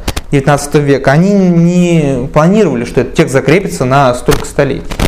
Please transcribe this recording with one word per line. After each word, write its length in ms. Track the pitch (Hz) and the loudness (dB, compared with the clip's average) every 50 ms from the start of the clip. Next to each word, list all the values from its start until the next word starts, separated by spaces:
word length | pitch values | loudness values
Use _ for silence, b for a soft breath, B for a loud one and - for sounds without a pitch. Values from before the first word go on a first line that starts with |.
| B B B B B - | B B B B B -2
девятнадцатого 500 | 151 139 135 151 143 139 - - - 151 | -2 0 2 2 0 0 0 -2 0 0
века, 300 | 147 139 139 123 - - | 2 2 0 2 2 2
они 220 | 135 151 180 202 208 | 2 2 2 2 2
не 960 | 196 185 180 180 170 170 170 175 180 175 175 170 165 147 139 135 123 123 | 2 2 2 2 2 2 2 2 2 2 2 2 2 2 0 -2 -2 -4
планировали, 580 | 139 - 151 156 175 196 220 208 160 131 117 117 | -2 0 2 2 4 4 2 2 2 0 -2 -4
что 160 | 117 - 135 | -2 -2 -2
этот 140 | 117 - - | -2 0 -2
текст 180 | - 160 135 127 | -2 -2 0 0
закрепится 520 | 135 - 135 139 196 196 170 - - 135 | 0 2 2 2 0 0 -4 -4 -4 -2
на 280 | 123 131 143 143 127 123 | 0 2 2 2 2 0
столько 320 | 123 - - 147 - - | -2 -4 -4 -4 -4 -6
столетий. 480 | - - - 143 135 - - - - - - - | -6 -4 -2 -2 -2 -4 -6 -8 -8 -6 -4 -4